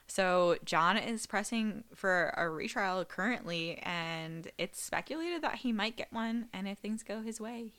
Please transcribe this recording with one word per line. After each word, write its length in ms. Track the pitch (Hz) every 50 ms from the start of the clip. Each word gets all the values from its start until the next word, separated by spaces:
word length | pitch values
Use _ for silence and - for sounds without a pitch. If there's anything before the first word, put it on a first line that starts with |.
| _ -
So, 500 | - - 190 180 180 180 175 175 170 - -
John 320 | - - 160 165 175 196 220
is 280 | - 220 233 220 -
pressing 600 | - - 196 208 - 233 226 220 214 196 - - - -
for 380 | - - 190 180 175 165 - -
a 140 | - 170 170
retrial 560 | 160 151 - 226 - 240 202 190 185 185 175
currently, 760 | - - - 185 226 240 - - - 170 170 165 165 170 - -
and 680 | - 175 170 165 165 165 160 160 160 165 165 165 - - -
it's 240 | 175 190 - - -
speculated 580 | - - - 175 - 269 320 330 349 349 330 302
that 120 | 269 -
he 160 | 226 - 247
might 240 | 226 208 202 220 226
get 160 | - - -
one, 360 | - 226 226 226 226 233 226 - -
and 140 | 185 190 196
if 100 | 202 -
things 240 | - 208 220 220 -
go 180 | - 202 220
his 180 | 220 226 220 -
way, 320 | 214 220 240 233 233 220 -